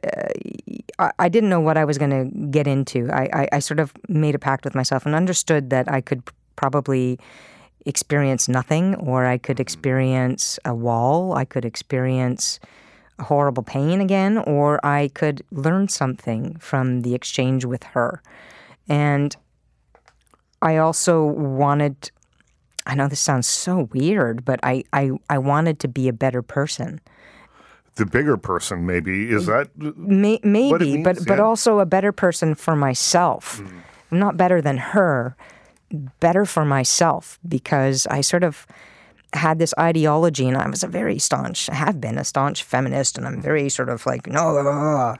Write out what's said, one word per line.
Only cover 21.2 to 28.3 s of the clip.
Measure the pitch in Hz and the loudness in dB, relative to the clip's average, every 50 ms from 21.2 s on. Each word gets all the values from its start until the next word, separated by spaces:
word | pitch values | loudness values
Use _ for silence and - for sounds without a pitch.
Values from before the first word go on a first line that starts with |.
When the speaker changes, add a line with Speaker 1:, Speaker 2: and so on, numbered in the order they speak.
| 156 | 4
Speaker 1:
wanted, | 147 143 - 147 135 131 135 143 143 143 151 147 143 135 - - - _ _ _ _ _ _ _ _ _ _ _ _ _ - - | 2 0 -2 -2 -2 0 2 2 4 4 2 2 0 -2 -6 -14 -20 _ _ _ _ _ _ _ _ _ _ _ _ _ -12 -8
I | - 131 | -4 -2
know | 139 139 143 | 0 0 0
this | 139 - | -2 -2
sounds | - 160 139 123 120 | 0 0 0 0 0
so | - - - - 180 185 180 135 107 - | -2 -2 -4 -2 -2 0 0 -2 -2 -2
weird, | 127 139 175 214 202 131 117 113 123 123 | -2 0 2 2 2 0 0 -2 -2 -2
but | - 127 - - | -2 -2 0 0
I, | 127 127 131 - _ - | 0 -2 -2 -2 _ -2
I, | 143 139 135 131 - _ - | 0 0 0 -2 -4 _ -2
I | 143 | -2
wanted | 139 131 139 143 151 165 165 151 - | 0 2 2 2 2 2 0 0 -2
to | - 131 | -4 -4
be | 117 135 127 | -2 0 0
a | 127 117 | 0 0
better | 110 139 131 123 123 | 0 0 0 0 -2
person. | 120 - - 139 143 151 - - 120 - 156 - - _ _ _ - - - - - _ _ - - - - _ _ _ _ | -6 -4 -4 -2 -2 -2 -4 -8 -8 -10 -10 -14 -18 _ _ _ -20 -20 -20 -20 -20 _ _ -20 -20 -20 -20 _ _ _ _
Speaker 2:
The | - 107 | -4 -2
bigger | 95 - 123 151 147 | 0 0 2 2 2